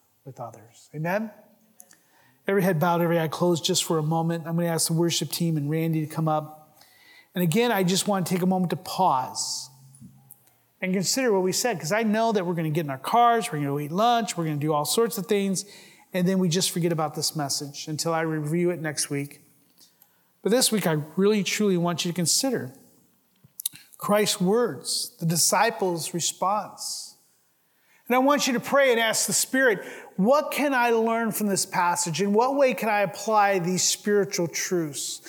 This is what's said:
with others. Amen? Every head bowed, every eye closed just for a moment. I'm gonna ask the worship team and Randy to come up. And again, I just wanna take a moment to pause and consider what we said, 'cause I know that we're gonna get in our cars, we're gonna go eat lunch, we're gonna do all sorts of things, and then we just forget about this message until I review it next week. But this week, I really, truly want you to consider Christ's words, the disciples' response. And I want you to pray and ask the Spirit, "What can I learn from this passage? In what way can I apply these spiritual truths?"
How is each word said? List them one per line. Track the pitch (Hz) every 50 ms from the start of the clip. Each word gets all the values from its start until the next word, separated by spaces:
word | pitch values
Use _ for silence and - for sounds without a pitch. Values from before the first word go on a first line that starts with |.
| _ _ _ _ -
with | 139 127 -
others. | 123 117 110 110 107 - _ - - - -
Amen? | 151 156 170 185 214 226 220 - - - _ _ _ _ _ _ - - _ - _ _ _ _ _ _ _ _ _ _
Every | - 196 202 175
head | 190 185 147
bowed, | 175 180 170 170 175
every | 165 170 170
eye | 160 151
closed | - - 175 175 175 160 -
just | - 180 - -
for | - 170 160
a | 151
moment. | 156 165 165 165 165 170 170 147
I'm | 165 165
gonna | 170 175 170
ask | 165 160 -
the | - 165
worship | 160 170 170 156 - 165 147
team | - - 175 170 160 151
and | 143 143
Randy | 156 160 160 165 160 160
to | 156 147
come | - 160 160 160
up. | 156 156 151 151 - - - _ _ _ - _ _ _ _ - - - - _ -
And | 185 180
again, | 165 156 220 240 247
I | 226 190 190
just | 170 190 185 - 214
wanna | 202 190 170
take | - 185 180 180
a |
moment | 185 190 185 180 160
to | 180
pause | 143 - - - - 185 170 139 131 123 - - - - - - - - - - - - - - - - - - - _ - - _ _ _ _ _ _ _ _ -
and | 190 185 185
consider | 202 175 - - 269 262 240 202
what | 190 185
we | 185 170
said, | - - 247 220 156
'cause | 160 151 196
I | 220 233
know | 214 208 220 226 226 220
that | 208 175
we're | 175 180
gonna | 170 160 156
get | 147 175 160
in | 143
our | 135 131
cars, | - - - 233 240 240 233 226 208 - -
we're | 147
gonna | 147 139
go | 139 147
eat | 147 143 165
lunch, | 190 220 240 240 233 220 - -
we're | 170 165
gonna | 156 151
do | 147 147 156 156
all | 147 147
sorts | - - 226 233 233 - 202
of | 180
things, | - 214 202 196 196 190 - - - - - - - - - - _ -
and | 185 180
then | 180 190 185
we | 185 175
just | 156 190 180 -
forget | - 180 165 175
about | 170 156 156 151 156
this | 165 143 - -
message | 156 143 135 - - 147 139 139 - -
until | 160 156 139 - 165 165
I | 160 165
review | 160 156 156 151 147 160 175 175 175
it | 175 165
next | 160 156 143 - - -
week. | 147 139 143 143 - - _ _ _ _ _ _ _ _ - - _ _ _ _ _ _ _ _ _ _ -
But | 185
this | 214 254 - - 220
week, | 208 175
I | 180 156 151 147 156 -
really, | 185 196 202 220 208 185
truly | - - - 214 202 185
want | 170 170 170 170 135 -
you | 175
to | 165
consider | 180 170 - - - - 269 240 - - 127 - - - - _ _ _ _ _ _ _ _ _ _ _ - _ - - - - - - - - -
Christ's | - - 208 214 214 - - -
words, | 180 180 208 240 247 196 139 120 - - - - - - - -
the | 170
disciples' | 165 175 160 - - 208 185 214 233 226 - 196 185 175 165 - - -
response. | 170 156 - - - 185 185 208 214 185 143 - - - - - - - - - _ _ _ _ _ _ _ _ _ _ _ _ _ _ _ _ _ _
And | - 240
I | 254
want | 262 277 294 262 -
you | 262 247
to | 233
pray | - - - 277 277 262
and | 233 233
ask | 226 220 208 - -
the | - 190
Spirit, | - - - - 262 269 247 202 170 - - - - - - -
"What | - 185 226 277 302 294 294
can | - - 277 294 277
I | 247 240 240 233
learn | 226 226 226 226 226 233 220
from | - - 214 202
this | 190 175 -
passage? | - - 196 175 175 175 175 - 175 156 147 202
In | 202 202
what | 214 247 262 277
way | 277 277 254 233
can | - 208 220
I | 208 208 202
apply | 185 - - - 226 220 214 202 202 196 190
these | 165 180 185 175 -
spiritual | - - - - 208 208 202 190 196 - - 170 160
truths?" | - - - - 185 175 165 147 139 - - - - - -